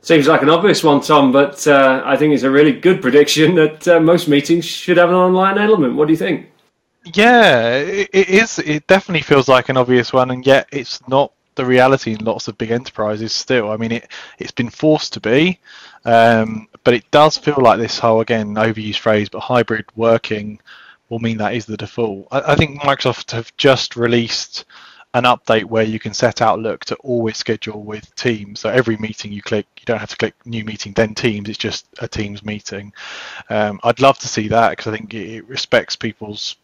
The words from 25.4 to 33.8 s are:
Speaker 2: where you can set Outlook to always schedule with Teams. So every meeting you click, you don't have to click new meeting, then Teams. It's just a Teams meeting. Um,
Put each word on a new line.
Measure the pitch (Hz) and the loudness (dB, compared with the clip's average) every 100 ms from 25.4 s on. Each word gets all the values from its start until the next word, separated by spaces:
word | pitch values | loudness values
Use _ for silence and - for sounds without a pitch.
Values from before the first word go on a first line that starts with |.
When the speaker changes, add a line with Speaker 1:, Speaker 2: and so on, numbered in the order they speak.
| - 113 101 | 0 -2 0
Speaker 2:
where | 113 | -2
you | 110 110 | -2 -4
can | 113 | -8
set | 101 120 - | -2 -2 2
Outlook | 113 92 113 92 - | 0 0 -4 -8 -10
to | - | -12
always | 139 120 113 107 | -6 -4 -4 -6
schedule | - 110 - 107 | -6 -6 -8 -12
with | 104 107 - - | -14 -16 -16 -8
Teams. | 127 110 101 101 | -6 -6 -10 -8
So | 110 | -2
every | 120 117 107 | 0 0 -4
meeting | 107 107 104 | -6 -10 -12
you | 104 | -12
click, | - 107 - - | -4 -6 -6 -14
you | |
don't | - 110 | -8 -6
have | 104 | -6
to | - | -6
click | 110 _ | -6 _
new | 120 117 | -12 -10
meeting, | 107 107 101 | -10 -12 -8
then | 101 110 | -2 -2
Teams. | 107 123 104 101 | 0 -4 -4 -8
It's | 104 | -8
just | 110 - _ - | -8 -8 _ -16
a | 113 | -12
Teams | - 104 101 | -8 -10 -10
meeting. | 104 104 - 101 101 - - - - - - | -12 -12 -12 -14 -14 -20 -18 -18 -18 -18 -6
Um, | 107 104 101 | -2 -2 -2